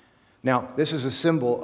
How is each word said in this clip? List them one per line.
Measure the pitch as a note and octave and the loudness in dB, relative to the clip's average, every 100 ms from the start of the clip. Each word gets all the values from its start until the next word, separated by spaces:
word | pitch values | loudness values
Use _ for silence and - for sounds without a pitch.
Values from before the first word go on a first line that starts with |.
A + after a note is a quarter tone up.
| _ _ _ _ | _ _ _ _
Now, | C3 B2 B2+ - | 0 0 0 -2
this | D#3 | -2
is | D#3+ | -2
a | C3 | -2
symbol | B2 E3+ D#3+ B2 A#2+ | 0 2 2 0 0